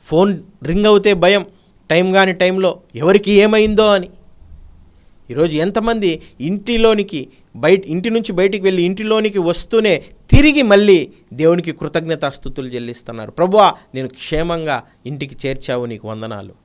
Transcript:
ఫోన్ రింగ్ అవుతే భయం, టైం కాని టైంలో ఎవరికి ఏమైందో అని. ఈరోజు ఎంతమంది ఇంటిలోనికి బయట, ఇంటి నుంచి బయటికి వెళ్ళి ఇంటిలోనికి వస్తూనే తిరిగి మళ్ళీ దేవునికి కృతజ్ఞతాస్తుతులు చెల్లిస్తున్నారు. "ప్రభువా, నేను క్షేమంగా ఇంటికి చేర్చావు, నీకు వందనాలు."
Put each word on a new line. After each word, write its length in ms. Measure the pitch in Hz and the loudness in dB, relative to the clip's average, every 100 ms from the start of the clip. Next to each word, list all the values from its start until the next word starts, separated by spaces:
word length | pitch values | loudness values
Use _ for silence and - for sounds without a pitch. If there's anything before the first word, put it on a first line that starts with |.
ఫోన్ 340 | - 156 196 175 - _ | 0 0 2 0 -10 _
రింగ్ 240 | 139 180 208 | -4 0 4
అవుతే 280 | 208 208 | 4 2
భయం, 320 | 190 175 202 180 _ _ _ _ | 2 2 2 -2 _ _ _ _
టైం 220 | 160 185 | 0 2
కాని 200 | 190 190 | 2 2
టైంలో 460 | 185 180 190 185 - _ 113 | 0 0 0 -2 -4 _ -4
ఎవరికి 360 | 156 202 202 | 2 2 4
ఏమైందో 540 | 202 208 214 214 214 214 | 4 4 2 2 2 2
అని. 220 | 196 180 - - - - - - - - _ _ _ - | 2 -2 -18 -20 -20 -20 -20 -20 -20 -20 _ _ _ -12
ఈరోజు 260 | 123 165 151 | -2 -2 0
ఎంతమంది 680 | 175 214 226 226 196 160 - _ | -2 -2 -2 0 -2 -4 -10 _
ఇంటిలోనికి 880 | 139 202 208 233 226 214 196 156 - _ _ 113 | -6 -6 -2 2 2 2 -4 -8 -12 _ _ -2
బయట, 300 | 143 190 190 | 2 2 0
ఇంటి 240 | 165 220 | -6 -2
నుంచి 220 | 226 226 | -4 -4
బయటికి 320 | 175 196 202 | -2 -2 0
వెళ్ళి 180 | 185 185 | -2 0
ఇంటిలోనికి 560 | 175 196 214 220 214 202 | -2 -4 -2 -2 -2 -2
వస్తూనే 640 | 170 165 - 226 214 160 - - _ | -2 -4 -2 0 0 -2 -4 -20 _
తిరిగి 320 | 254 294 294 | 6 6 4
మళ్ళీ 480 | 233 202 208 180 131 _ _ | 4 4 6 4 2 _ _
దేవునికి 400 | 123 160 175 165 | 0 2 2 -2
కృతజ్ఞతాస్తుతులు 960 | 151 151 165 165 156 143 - - - 127 | -10 -6 -6 -6 -6 -6 -8 -12 -10 -10
చెల్లిస్తున్నారు. 640 | 123 120 120 - 113 107 | -10 -10 -14 -14 -14 -14
"ప్రభువా, 440 | - 175 214 190 - _ | -4 0 4 2 0 _
నేను 140 | 131 131 | -10 -10
క్షేమంగా 720 | - - 156 170 170 156 127 - _ 123 | -12 -6 -4 -4 -4 -4 -6 -8 _ -14
ఇంటికి 420 | 143 139 - 139 | -12 -12 -8 -8
చేర్చావు, 360 | 135 - 123 | -8 -6 -6
నీకు 240 | 120 110 107 | -6 -10 -12
వందనాలు." 460 | 110 110 104 98 92 | -12 -12 -12 -16 -20